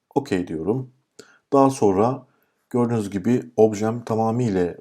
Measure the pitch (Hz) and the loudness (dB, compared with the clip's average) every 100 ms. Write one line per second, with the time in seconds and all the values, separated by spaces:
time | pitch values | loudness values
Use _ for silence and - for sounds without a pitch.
0 | _ 143 135 95 87 80 80 127 131 _ | _ -6 -4 -4 -4 -6 -4 -4 -8 _
1 | _ - - _ _ 139 135 135 104 95 | _ -20 -20 _ _ 2 2 4 2 4
2 | 117 131 - _ _ _ _ 123 120 117 | 2 -2 -10 _ _ _ _ -2 0 -2
3 | 101 98 98 123 - - 110 101 110 120 | -4 -4 0 0 0 2 2 2 -4 -4
4 | - 110 113 117 120 95 87 - | -4 -2 0 0 0 0 -2 -2